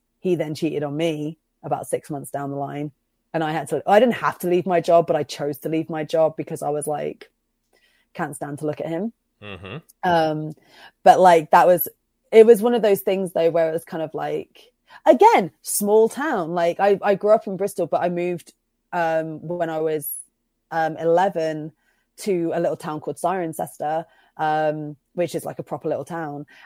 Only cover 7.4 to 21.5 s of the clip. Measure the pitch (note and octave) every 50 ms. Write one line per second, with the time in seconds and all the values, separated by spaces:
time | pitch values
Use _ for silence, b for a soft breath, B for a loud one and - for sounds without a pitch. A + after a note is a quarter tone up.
7.4 | _ _ _ _ _ _ _ _ _ _ _ _ _ _ - - E3+ C#3+ C#3+ -
8.4 | D3+ C#3+ D3 C#3+ D#3 D3+ D3 - - D#3+ E3 E3 G3+ A#3 - _ _ _ _ _
9.4 | G#2 G#2 G2 F2 G2 F#2+ G#2+ D#3+ - _ - _ - F#3 F3 E3 D#3+ D#3+ D#3 D#3
10.4 | D#3 D#3 D#3+ _ B B B B B B B _ - F#3+ E3 C#3+ F#3 F3+ E3+ E3
11.4 | D3+ - - F3 D3+ F3 C4+ - - - - _ _ _ _ _ _ - - A3
12.4 | A3 A3 A#3 F#3+ G#3 A#3+ A#3+ A#3 G3 G#3+ G3 G3 - G#3 F#3+ F#3+ F#3+ F3 - F3
13.4 | E3 E3 D#3 E3+ E3 D#3+ D#3+ E3 - - - E3 D#3+ D#3 - D3+ D3 D3+ D3+ D#3
14.4 | D#3 - _ - - _ _ _ _ B B B B C#4+ E4+ B3 G4+ A#4 A#4 C4
15.4 | G3 D#3 - _ - - - - G#3 G3+ G#3 A3 A3+ A3+ - B3 C#4 D#4+ C#4 G3+
16.4 | E3 D3+ F3 F#3+ - F3 E3+ - F#3+ G#3 G3+ F3+ - G3+ G3+ F3 - G#3 G#3+ A3+
17.4 | - G#3 F#3+ E3+ G3 G3 - - E3+ D3 - D3+ D#3 F3 F3 F3 F3 F3+ F3+ E3
18.4 | - - - _ _ _ _ _ _ _ - F3 E3+ E3 D#3+ D#3+ D#3+ D#3+ D#3 D3+
19.4 | D3 D#3+ F3 F3 E3+ D#3+ E3 D#3 D#3+ D#3+ D#3 D#3 D3+ - - - - _ _ _
20.4 | _ _ _ _ _ - D#3+ E3 D#3+ D#3 D#3+ - D#3+ E3 E3+ F3 F#3+ G3+ F3 E3+
21.4 | D#3+ D#3+